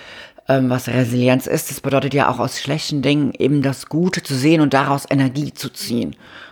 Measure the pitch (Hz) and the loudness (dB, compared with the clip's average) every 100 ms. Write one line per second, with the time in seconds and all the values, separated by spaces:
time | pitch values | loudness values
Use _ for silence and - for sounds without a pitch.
0 | - - - - - 135 127 127 120 123 | -20 -20 -20 -12 0 2 2 0 0 0
1 | 120 123 123 131 - 156 - 143 139 135 | 2 2 4 2 0 -4 -4 -6 0 0
2 | 135 139 - 117 123 - 139 151 - 147 | 2 2 2 0 -4 -4 -4 -4 -2 -2
3 | 135 147 139 - 135 147 135 131 - 151 | 0 2 0 0 2 2 0 -2 -4 0
4 | 180 165 - 135 143 165 143 135 139 139 | 0 -2 -4 0 4 4 4 2 2 -2
5 | - 139 135 135 147 - 127 - - 120 | 0 0 2 0 -6 -8 -12 -10 -6 -4
6 | 82 - - - - | -4 -8 -20 -20 -20